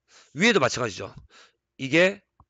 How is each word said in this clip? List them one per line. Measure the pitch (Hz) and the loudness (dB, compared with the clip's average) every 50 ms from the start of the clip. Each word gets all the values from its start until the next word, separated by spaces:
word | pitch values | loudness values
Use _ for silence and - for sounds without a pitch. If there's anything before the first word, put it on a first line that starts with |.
| _ _ _ - _ _ - | _ _ _ -20 _ _ -6
위에도 | 139 185 233 226 185 | 0 0 2 4 4
마찬가지죠. | 139 117 - - 127 113 90 98 101 95 - - - _ _ - - _ _ _ _ _ _ | 2 2 0 -2 -4 -6 -6 -10 -14 -14 -16 -20 -20 _ _ -20 -20 _ _ _ _ _ _
이게 | - 135 135 131 160 180 190 202 202 _ _ _ _ _ _ | -14 -6 -2 2 2 2 2 0 -4 _ _ _ _ _ _